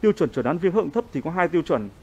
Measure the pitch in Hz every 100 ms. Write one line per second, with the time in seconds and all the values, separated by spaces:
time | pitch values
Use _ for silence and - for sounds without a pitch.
0 | 214 202 147 131 120 165 185 185 - 226
1 | 240 143 156 175 170 170 160 143 104 -